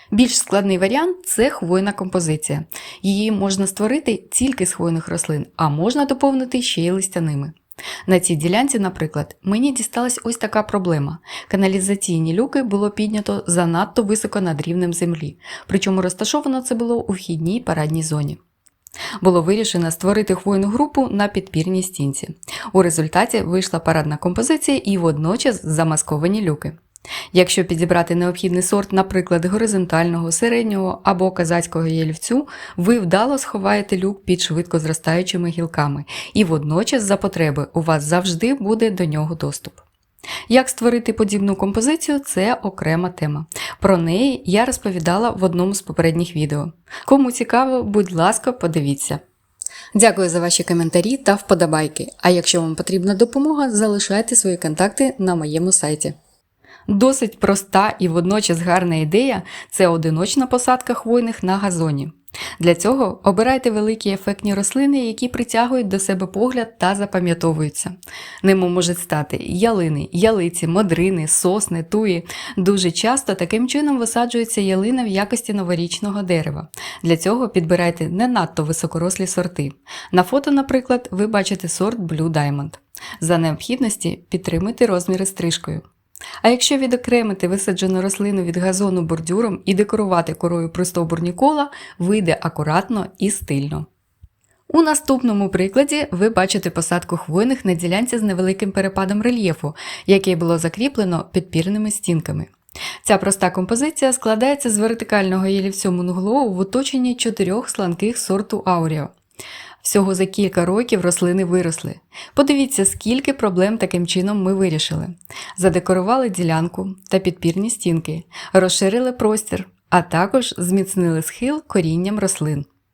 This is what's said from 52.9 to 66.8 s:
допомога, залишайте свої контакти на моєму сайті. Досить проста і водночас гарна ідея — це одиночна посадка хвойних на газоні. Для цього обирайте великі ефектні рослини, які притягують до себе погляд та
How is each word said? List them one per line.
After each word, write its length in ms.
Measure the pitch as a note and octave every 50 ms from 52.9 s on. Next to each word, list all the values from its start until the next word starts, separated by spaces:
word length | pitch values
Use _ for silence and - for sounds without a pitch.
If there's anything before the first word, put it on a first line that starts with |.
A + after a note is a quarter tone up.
| F#3 F#3+ F3 G3 G3+
допомога, 560 | F#3 A#3+ A#3 - C#4 C#4+ D4+ D#4 D4 C#4 B3+
залишайте 640 | A3 G#3 A3 G#3+ G3+ G3+ - - G3 G#3 A3+ - B3+
свої 200 | - - F#3+ F3+
контакти 580 | F3 - D#3+ D#3 D#3+ F#3 G#3 - - C4+ C4 C4 -
на 160 | F#3+ F#3 F3
моєму 380 | E3 D#3 D3+ D3+ D#3+ F3 F#3 -
сайті. 420 | - - D3+ D3+ D3+ - D#3 D3+ - _ _ _ _ _ _ _ _ _ - - - _ -
Досить 520 | G3+ G3 B3 C4 C4 C4+ B3 A3 - -
проста 540 | - - G3 G3 - - - F#3+ G3+ G#3+ - -
і 100 | F#3 E3+
водночас 520 | D#3+ F3 E3+ F3+ G3+ G#3+ G3+ - E3+ E3
гарна 360 | E3+ F3+ F3 F#3 F3+ F3 E3
ідея — 460 | D#3+ D#3 D3+ F3 A3 C4 C4+ A#3 F#3 - - - - - -
це 180 | - - F#3+ F3
одиночна 580 | E3 E3 D#3 D#3+ D#3+ D#3+ F#3 - - C#4 C4
посадка 480 | B3+ B3+ B3 - - B3+ B3+ - - A#3+
хвойних 480 | - - A3+ A#3 B3 A#3+ A3+ A3 - -
на 140 | F3+ F#3+
газоні. 560 | G3 G3+ G3 F3 E3 E3 D#3 D3 C#3 C#3+ D#3 - _ _ - - - - - - -
Для 140 | E3 F3 E3+
цього 460 | E3+ - G#3 C4 C4+ B3 - - - -
обирайте 460 | G3+ F#3+ G3+ A3+ B3+ C4+ C4 - B3
великі 400 | G#3+ G#3+ G#3+ G#3+ A3+ A3 - G3+
ефектні 440 | G3 G3 - G3+ G3+ - - G#3 G3
рослини, 520 | G3 G3+ - - C4+ C#4 C#4+ C#4+ C4+ B3
які 220 | A3+ A3 - B3 B3
притягують 600 | - B3 A#3+ - - A3+ A#3+ A#3+ C4 B3+ A#3 F#3
до 100 | F#3+ G3
себе 280 | - - F#3+ F#3 F#3+
погляд 520 | F3+ - G3 A3+ B3+ C4 B3 A3+ A3+ -
та 160 | -